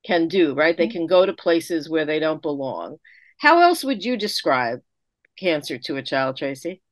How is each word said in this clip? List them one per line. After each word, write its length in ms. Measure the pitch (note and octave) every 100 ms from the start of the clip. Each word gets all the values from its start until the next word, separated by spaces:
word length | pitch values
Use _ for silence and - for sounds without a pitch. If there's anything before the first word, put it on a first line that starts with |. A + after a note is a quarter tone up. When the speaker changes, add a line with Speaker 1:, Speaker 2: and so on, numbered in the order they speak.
| -
Speaker 1:
can 240 | F3 E3
do, 240 | F#3+ D#3+
right? 240 | C3+ D#3 E3+
They 80 | E3
Speaker 2:
Mm-hmm. 60 |
Speaker 1:
can 140 | F3+ D#3+
go 180 | F3+ F#3+
to 80 |
places 560 | F#3 F#3 E3 D#3+ E3 D3+
where 160 | D#3+ D3+
they 140 | D#3
don't 220 | D#3 D#3
belong. 540 | D#3+ C#3+ C3+ F2+ E2+ D3 _ - _ _
How 200 | D4 E4+
else 240 | F4 E4+
would 220 | C4+ B3 A3+
you 100 | B3
describe 640 | G#3 - E3+ C3 A#2+ A#2+ - _ _ _ _ -
cancer 400 | F#3+ D#3 C#3+ B2+
to 180 | - C#3
a 40 |
child, 360 | C3+ C3+ C3 C3
Tracy? 440 | C#3 C3+ - F#3+ _